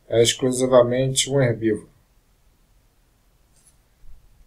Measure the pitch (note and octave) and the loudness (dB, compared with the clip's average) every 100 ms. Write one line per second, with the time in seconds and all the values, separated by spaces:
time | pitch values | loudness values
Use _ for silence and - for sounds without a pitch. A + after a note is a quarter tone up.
0 | - A2+ A#2 - B2+ B2 B2+ B2+ A#2+ B2+ | -4 0 2 0 -2 -2 2 4 4 0
1 | C3 C3 C3 C#3 A#2+ G#2+ A2+ G#2 - _ | -2 -4 -2 0 0 0 -2 -4 -8 _
2 | _ _ _ _ _ _ _ _ _ _ | _ _ _ _ _ _ _ _ _ _
3 | _ _ _ _ _ _ _ _ _ _ | _ _ _ _ _ _ _ _ _ _
4 | - - - _ | -20 -20 -20 _